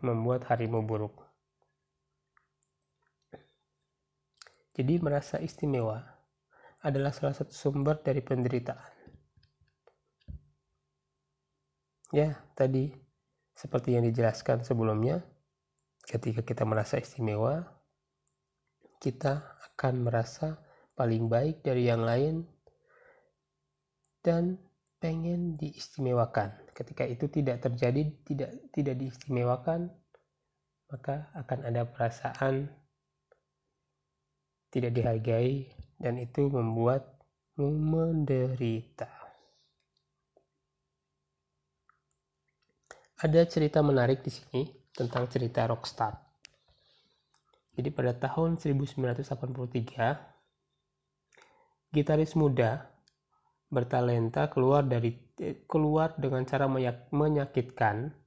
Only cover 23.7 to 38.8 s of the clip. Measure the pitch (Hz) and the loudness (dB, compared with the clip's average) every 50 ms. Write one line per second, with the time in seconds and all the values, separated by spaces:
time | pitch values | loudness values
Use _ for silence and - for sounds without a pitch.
23.7 | _ _ _ _ _ _ _ _ _ _ - 175 170 170 175 180 185 - - _ | _ _ _ _ _ _ _ _ _ _ 0 2 2 2 2 0 -2 -6 -10 _
24.7 | _ _ _ _ _ - - 165 160 165 165 170 175 175 175 170 156 147 151 143 | _ _ _ _ _ -6 -4 -4 -2 -2 -2 -2 -2 -2 -2 -4 -4 -4 -6 -8
25.7 | - - - - - 143 131 127 123 120 113 - - 110 101 98 101 - - - | -8 -10 -18 -12 -6 -4 -2 2 2 2 2 2 0 -2 -2 -2 -6 -14 -20 -18
26.7 | - - 123 - - - 131 131 120 - 151 143 - 156 139 131 120 120 - 127 | -12 -12 -12 -10 -6 -4 -4 -4 -4 -4 -4 -2 0 0 0 0 0 0 -2 -2
27.7 | 120 120 131 123 127 147 151 151 - - - - 147 135 131 - - - - - | -2 2 2 2 2 2 0 -2 -4 -8 -8 -6 -4 -4 -4 -6 -8 -16 -14 -8
28.7 | - 156 139 139 127 131 135 127 - - - 139 127 120 120 123 123 127 - 165 | -4 -2 -2 -2 -2 -4 -6 -8 -10 -10 -6 -2 0 2 2 2 0 0 0 -2
29.7 | 165 170 175 175 - - _ _ _ - _ _ _ _ _ _ _ _ _ _ | -2 -2 -4 -6 -10 -16 _ _ _ -20 _ _ _ _ _ _ _ _ _ _
30.7 | _ _ _ - 143 123 - 143 139 151 147 - - 160 127 - 127 123 - 120 | _ _ _ -16 -14 -10 -6 -6 -6 -6 -6 -12 -12 -10 -6 -4 -4 -4 -4 -2
31.7 | 117 120 117 120 - - 117 113 - - - 123 - - 135 135 135 135 143 147 | -2 -2 -2 -2 -2 -2 -2 -2 -2 -4 -8 -6 -4 -2 -2 0 0 -2 -4 -6
32.7 | - - _ _ _ _ _ _ _ _ _ _ _ _ _ _ _ _ _ _ | -10 -16 _ _ _ _ _ _ _ _ _ _ _ _ _ _ _ _ _ _
33.7 | _ _ _ _ _ _ _ _ _ _ _ _ _ _ _ _ _ _ _ - | _ _ _ _ _ _ _ _ _ _ _ _ _ _ _ _ _ _ _ -6
34.7 | - 131 123 120 120 123 113 120 113 113 110 120 113 113 123 127 139 139 131 - | -2 -2 0 0 0 2 2 2 0 0 0 0 2 2 2 2 0 -2 -4 -8
35.7 | - - - - _ - - 123 120 127 120 120 - 147 143 139 139 123 113 113 | -14 -20 -20 -20 _ -6 -4 -4 -4 -4 -6 -6 0 0 0 2 2 0 0 0
36.7 | 110 113 117 123 131 139 - - - _ _ _ _ _ _ _ - 147 143 143 | 2 2 2 2 2 0 -2 -8 -20 _ _ _ _ _ _ _ -6 -2 -2 0
37.7 | 151 156 156 156 160 165 165 165 165 156 147 143 135 127 127 131 127 123 120 113 | 0 0 2 2 2 2 2 2 0 0 0 2 2 2 0 0 -2 -2 0 0
38.7 | 113 113 | 0 -2